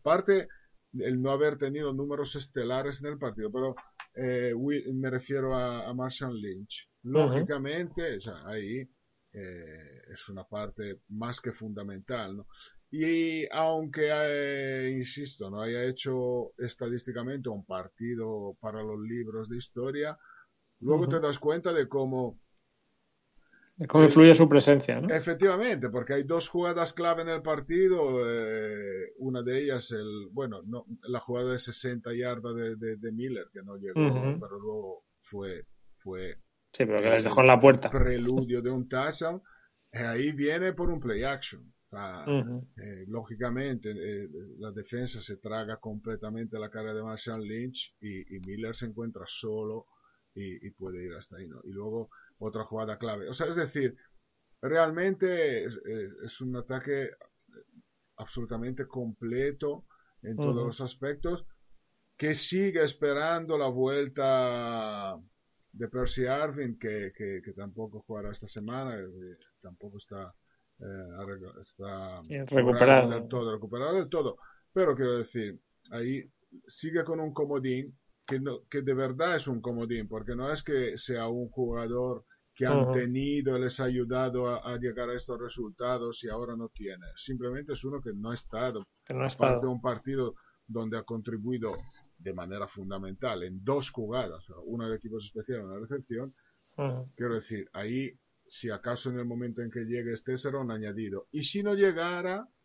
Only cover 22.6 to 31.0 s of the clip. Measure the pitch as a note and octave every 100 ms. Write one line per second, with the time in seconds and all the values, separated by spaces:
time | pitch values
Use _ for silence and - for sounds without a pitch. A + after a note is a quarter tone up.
22.6 | _ _ _ _ _ _ _ _ _ _
23.6 | _ - D3+ D#3 D#3 D3+ D#3+ D#3+ D#3+ C#3+
24.6 | C3+ C#3+ C#3 A#2+ E3 D#3+ E3+ D#3+ G3 F#3
25.6 | A#3+ F3+ B2 A2+ A#2+ C#3 C#3 E3 E3 F3
26.6 | F3 F3 E3 - E3+ E3 E3 E3 D3+ D3+
27.6 | C#3 E3+ F#3+ F3+ D3 B2+ A#2+ A#2 A2 A2
28.6 | G#2+ G#2 G2+ F#2+ F2+ - C3 B2+ A#2+ C3
29.6 | C#3+ C3 - A2+ G#2+ G#2 G2 G#2+ C3 G2+
30.6 | F2+ A#2+ A2+ A#2